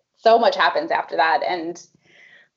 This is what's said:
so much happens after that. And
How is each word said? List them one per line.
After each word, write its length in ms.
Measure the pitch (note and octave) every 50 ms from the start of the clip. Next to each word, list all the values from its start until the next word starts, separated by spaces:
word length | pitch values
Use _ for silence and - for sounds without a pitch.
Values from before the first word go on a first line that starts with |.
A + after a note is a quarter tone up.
| _ _ _
so 220 | _ _ A3+ A3+ A#3
much 180 | A#3 G3 F3+
happens 340 | - E3 F3 F3+ D3+ D3+ E3+
after 260 | D#3 D#3 D#3+ - -
that. 260 | E3 D#3+ D#3+ D#3 D#3 -
And 380 | - F3+ E3+ D#3+ E3+ F3 - - _ _ _ _ _ _ _ - - - - _ _ _